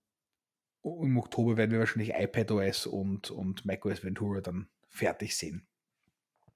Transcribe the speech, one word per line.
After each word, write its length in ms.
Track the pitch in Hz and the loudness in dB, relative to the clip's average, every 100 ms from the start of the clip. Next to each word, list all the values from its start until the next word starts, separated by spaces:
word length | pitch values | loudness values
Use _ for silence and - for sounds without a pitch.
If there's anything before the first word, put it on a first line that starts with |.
| _ _ _ _ _ _ _ _ | _ _ _ _ _ _ _ _
im 340 | 147 170 147 123 | -8 -2 2 2
Oktober 400 | - - 117 113 | 2 2 4 6
werden 140 | 110 | 4
wir 80 | 113 | 4
wahrscheinlich 360 | 113 113 110 | 2 0 -2
iPad 360 | - 101 117 107 | 0 0 0 2
O 100 | 104 | 2
S 280 | 98 - - | 2 0 -2
und, 420 | 98 98 98 - | -2 -2 -2 -6
und 340 | - 92 92 | -6 -4 -4
macOS 380 | 98 95 104 90 | -4 -2 -2 -2
Ventura 380 | 95 95 104 98 | -4 -2 -2 -2
dann 280 | 92 87 98 _ _ | -4 -6 -8 _ _
fertig 480 | - - - - - | -2 -2 0 -4 -4
sehen. 280 | - - - _ _ _ _ _ _ _ _ | -4 -8 -14 _ _ _ _ _ _ _ _